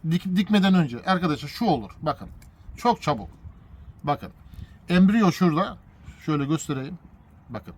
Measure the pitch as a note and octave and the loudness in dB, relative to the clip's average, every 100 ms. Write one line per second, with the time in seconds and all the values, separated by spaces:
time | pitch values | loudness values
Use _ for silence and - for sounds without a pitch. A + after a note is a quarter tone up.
0 | E3 E3+ F#3+ F3+ F#3+ G#3 F#3+ F#3 D3+ A#2+ | 0 -2 0 0 2 4 4 4 2 -2
1 | - F3 E3+ C#3+ C#3+ - A#3 C#3+ G2+ - | -2 0 0 -2 -6 -4 0 0 -2 -8
2 | D3 - F#2 - - - - - A#3 A3+ | -6 -6 -10 -18 -20 -20 -20 -4 0 0
3 | - C3 G2 - - - - - - - | -2 -4 -6 -16 -20 -20 -20 -20 -20 -10
4 | D3 C#3+ F#2+ - - - - - - F3+ | -4 -4 -6 -18 -20 -20 -20 -20 0 6
5 | F#3 A3 G3+ D3+ F#3 D#3 G#3 - - - | 6 6 2 4 2 2 -2 -6 -20 -20
6 | - - - D3+ C#3 D#3 - C3+ C3+ F3+ | -20 -12 -2 -2 0 -2 -2 -6 -6 -12
7 | - - - - - A2+ F#2 | -18 -20 -20 -20 -14 -14 -14